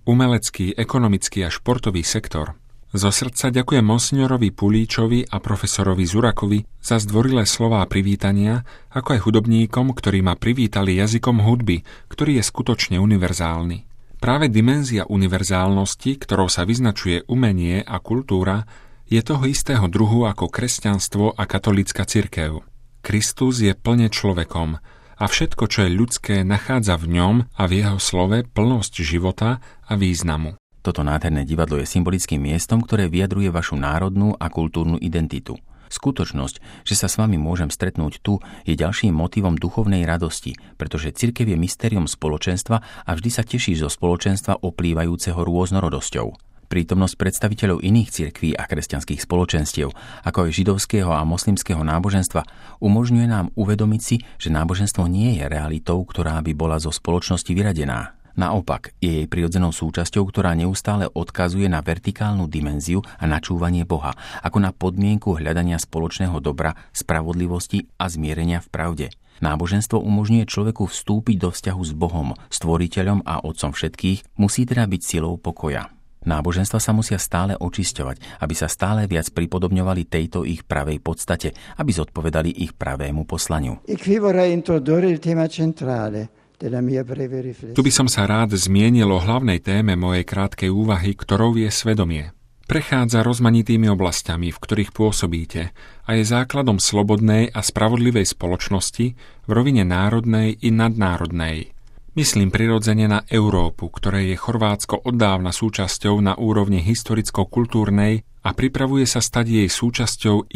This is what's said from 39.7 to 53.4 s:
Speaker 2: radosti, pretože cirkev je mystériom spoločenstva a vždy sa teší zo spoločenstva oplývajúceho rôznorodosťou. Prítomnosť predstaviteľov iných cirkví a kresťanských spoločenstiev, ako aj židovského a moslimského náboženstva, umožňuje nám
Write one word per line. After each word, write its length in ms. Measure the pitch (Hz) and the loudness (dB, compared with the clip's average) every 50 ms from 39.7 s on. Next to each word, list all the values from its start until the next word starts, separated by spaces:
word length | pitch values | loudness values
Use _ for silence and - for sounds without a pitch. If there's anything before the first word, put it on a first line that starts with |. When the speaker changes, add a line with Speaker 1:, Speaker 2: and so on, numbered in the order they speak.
| - - 107 101 98 90 85 | -2 0 0 2 2 2 2
Speaker 2:
radosti, 480 | 80 85 87 87 82 - - - 64 64 - - - - - | 0 0 -2 -2 -4 -6 -6 -10 -10 -12 -12 -16 -20 -12 -10
pretože 320 | 76 76 - 78 76 76 | -10 -6 -6 -6 -6 -6
cirkev 400 | 69 - - 117 117 - 120 110 | -4 -2 -2 -2 0 0 0 0
je 80 | 92 82 | 2 0
mystériom 480 | 85 92 - - - 113 110 98 80 | 0 -2 -2 -4 -2 0 0 0 0
spoločenstva 1000 | 73 - - - 76 76 76 - 95 90 90 - - 113 110 - - - - - | -2 -4 -4 -4 -4 -4 -2 -2 -2 -2 -2 -2 -2 -2 -2 -2 -6 -14 -14 -6
a 40 | - 85 | -6 -6
vždy 160 | 82 90 120 117 | -2 -2 -2 -2
sa 80 | - 110 | -2 -4
teší 320 | - - 123 - - 87 | -2 -4 -2 -2 0 0
zo 160 | 78 78 73 | 0 -2 -4
spoločenstva 720 | - - - 87 87 87 - 101 98 98 - - 98 - - | -4 -2 0 0 0 0 0 0 0 0 0 -2 -4 -2 -4
oplývajúceho 760 | 90 - - 87 85 82 80 82 85 85 85 - - 85 87 | -6 -4 -2 -2 0 0 0 0 -2 -2 -2 -4 -4 -2 -2
rôznorodosťou. 1000 | 85 90 85 87 92 87 - 98 92 82 73 67 - - - 67 57 55 - - - - - - - - | -2 0 0 0 0 2 0 0 0 0 -2 -4 -6 -6 -6 -6 -6 -6 -8 -12 -20 -20 -20 -20 -12 -4
Prítomnosť 440 | - 87 85 - 92 92 95 92 - - | -2 -2 0 2 2 2 2 0 0 -2
predstaviteľov 640 | 95 95 - - - 107 110 - - 98 87 - - | -2 -2 -2 0 -2 -2 -2 0 0 0 0 0 2
iných 280 | - 107 117 110 - | 4 4 4 4 2
cirkví 400 | - - 80 73 - - - 80 71 | -2 -6 -6 -6 -4 -4 -2 -2 -2
a 120 | - - - | -2 -4 -4
kresťanských 520 | - 76 71 - - 71 78 - 76 69 - | -4 -6 -4 -4 -6 -8 -6 -6 -6 -8 -4
spoločenstiev, 640 | - 87 90 90 - - 82 76 - - - 73 67 - - - - - - - | -2 0 0 2 2 2 0 0 -2 -2 -2 -4 -4 -6 -10 -16 -20 -20 -8 -8
ako 120 | 87 - - 90 | -4 -2 0 0
aj 80 | 82 80 | 0 0
židovského 560 | 92 92 104 98 98 - - - 107 92 87 | 2 2 2 2 0 0 0 0 0 2 2
a 160 | 82 76 80 | 2 0 2
moslimského 560 | 80 85 82 - - 101 92 - - 92 80 78 | 0 0 0 0 0 0 0 0 -2 -2 -2 0
náboženstva, 600 | 78 78 85 92 101 98 95 92 - - 90 - - - - - - - - | 0 0 0 0 2 2 2 0 0 0 -2 -2 -2 -10 -18 -20 -20 -14 -2
umožňuje 480 | - 104 101 113 120 120 120 117 117 | 2 4 4 4 4 4 4 4 4
nám 240 | 117 113 104 | 4 2 0